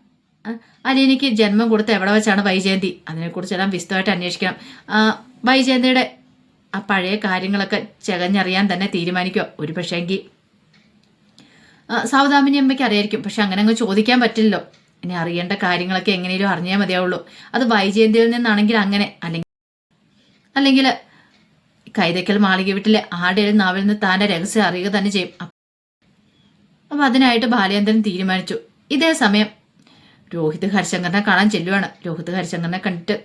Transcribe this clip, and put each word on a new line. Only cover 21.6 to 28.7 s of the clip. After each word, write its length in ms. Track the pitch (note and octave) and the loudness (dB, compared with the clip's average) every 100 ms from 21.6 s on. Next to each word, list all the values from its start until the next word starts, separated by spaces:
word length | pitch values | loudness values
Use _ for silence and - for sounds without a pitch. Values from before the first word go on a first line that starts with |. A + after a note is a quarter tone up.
| _ _ - - | _ _ -10 -2
കൈതക്കൽ 400 | E3+ F3 F3+ G3+ | 0 0 0 2
മാളിക 320 | G3 F#3 F#3+ | 2 2 0
വീട്ടിലെ 280 | G3 G#3+ G#3+ - | -2 2 2 0
ആരുടെയും 440 | F3 F3+ F#3+ G#3 G#3 | -4 0 2 2 2
നാവിൽ 240 | F#3 F#3+ | 2 0
നിന്ന് 140 | G3+ G#3 | -2 0
താൻ്റെ 240 | G3 F#3 G3+ | 0 2 0
രഹസ്യം 380 | E3+ G3 A3 | -2 -2 0
അറിയുക 240 | F#3 F3+ G3 | 0 0 -2
തന്നെ 220 | G3 G3+ | -2 0
ചെയ്യും. 180 | G3 F3 - | -2 -4 -10
അപ്പ-, 140 | E3+ _ _ _ _ _ _ _ _ _ _ _ _ _ _ | -18 _ _ _ _ _ _ _ _ _ _ _ _ _ _
അപ്പൊ 140 | D4 | 0
അതിനായിട്ട് 420 | C4+ C4 C4+ A#3 A#3 | 2 4 4 2 2
ബാലേന്ദ്രൻ 540 | A#3+ F#3+ G3+ G#3 A3 | 0 2 0 2 2
തീരുമാനിച്ചു. 560 | G#3+ F3+ F#3+ F#3 F#3 F#3 - | 0 -2 -2 -4 -4 -10 -10